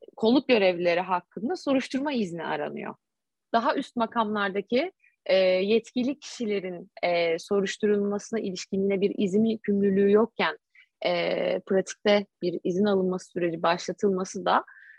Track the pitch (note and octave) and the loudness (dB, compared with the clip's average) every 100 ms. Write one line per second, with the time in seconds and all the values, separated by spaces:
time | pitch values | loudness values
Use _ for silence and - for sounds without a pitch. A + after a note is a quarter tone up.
0 | - - A3 C4+ - A#3 F#3+ F3 F3 E3+ | -18 -2 4 4 4 4 4 2 2 0
1 | F#3 F3+ - - A3+ F4+ D4 C4+ - C4 | 0 -4 -4 -8 -6 -4 0 0 0 -4
2 | D4 C4 F#3+ E3+ D3 D3+ D3 C#3+ - - | -2 -2 -2 -4 -6 -6 -6 -8 -12 -14
3 | _ _ _ _ - A3+ B3+ B3+ - A#3+ | _ _ _ _ -2 0 0 -2 -4 -4
4 | A3+ A#3 G#3+ G#3+ G3+ F#3+ - A#3+ F4+ _ | -4 -2 -2 -2 -4 -4 -2 -2 -2 _
5 | _ _ - F#3+ F#3 F#3 G3 A3+ A3 B3+ | _ _ 0 2 4 2 2 0 0 -4
6 | B3 C#4+ - - A3 G3+ F3+ F3 F#3 - | -4 -4 -10 -8 -4 -4 -6 -12 -14 -6
7 | F3 E3+ E3+ E3 - G3+ F#3+ - G#3 G#3 | -2 0 0 -2 0 0 0 -2 0 2
8 | G3+ G3+ - A3 G3+ F#3 - G3 G3 G3 | 0 -4 -4 -6 -6 -8 -6 -2 0 2
9 | G3 - G3+ G3 A3+ A3 - G3+ G3+ F#3+ | 0 0 0 2 2 0 -2 2 2 4
10 | G3+ G#3 A3+ - E3+ D3+ _ _ _ - | 4 4 2 0 -4 -4 _ _ _ -6
11 | - F3 E3+ - - F#3 - F#3+ F#3 - | -2 0 0 0 0 -2 0 0 0 -2
12 | G#3+ G#3 G3+ - F3 E3 - F3+ G#3 G3 | 2 2 2 -6 -6 -4 -2 0 2 2
13 | F#3 F#3 - F#3 E3+ E3 E3+ F3 - F#3 | 0 -2 -6 -4 -4 -2 0 -2 -4 -2
14 | G3+ F#3 F#3+ G3 F3 B3 - - - | 0 0 -4 -6 0 0 -2 -18 -20